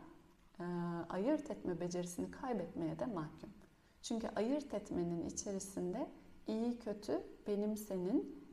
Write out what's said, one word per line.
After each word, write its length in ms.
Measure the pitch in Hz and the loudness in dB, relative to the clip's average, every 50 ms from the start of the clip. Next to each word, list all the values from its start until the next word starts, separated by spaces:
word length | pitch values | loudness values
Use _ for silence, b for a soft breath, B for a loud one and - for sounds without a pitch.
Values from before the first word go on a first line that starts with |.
| - - - - - - - - - - - - | -4 -8 -16 -18 -20 -20 -20 -20 -20 -14 -8 -4
e, 40 | 175 175 180 175 170 175 170 170 165 - | -2 0 2 2 2 2 0 0 -2 0
ayırt 420 | - 180 202 262 311 294 - - | 0 2 4 6 4 4 2 0
etme 280 | 208 208 202 185 180 165 | -6 -4 0 0 0 2
becerisini 520 | 175 175 175 175 175 175 - - 185 190 | 0 0 0 0 0 -2 -2 -2 -4 -4
kaybetmeye 680 | - - - 262 240 202 170 170 - 160 165 156 160 - | -4 -4 -2 0 0 0 0 -2 -2 0 0 0 0 0
de 60 | - | 0
mahkum. 440 | 262 208 170 156 156 - - - - - - - b b b b b b b | 0 0 0 -2 -4 -6 -10 -12 -12 -14 -14 -18 b b b b b b b
Çünkü 260 | b - 233 226 220 - - | b -2 0 0 0 0 2
ayırt 380 | - 208 233 277 302 285 - 233 | 2 4 4 4 2 2 0 -2
etmenin 520 | 202 202 - - 180 175 175 170 170 175 | -4 -2 0 0 2 2 2 2 2 0
içerisinde 840 | 202 196 - - 214 196 190 - - - 180 180 175 180 240 311 - - B B B B B B - | -2 -2 -2 -2 -2 -2 -2 -4 -4 -2 -2 0 0 0 0 -2 -2 -4 B B B B B B 0
iyi 320 | 220 220 233 240 240 233 | 2 2 4 2 2 0
kötü, 440 | - 220 208 208 - - - 370 - - - - - - | 0 -4 -4 -2 0 0 0 0 0 -4 -10 -6 -2 0
benim 300 | 208 202 208 214 214 214 | 2 4 4 4 2 0
senin 720 | - - 196 185 180 185 240 311 415 - - - - - | -2 -2 0 0 2 4 4 4 2 0 -4 -10 -12 -12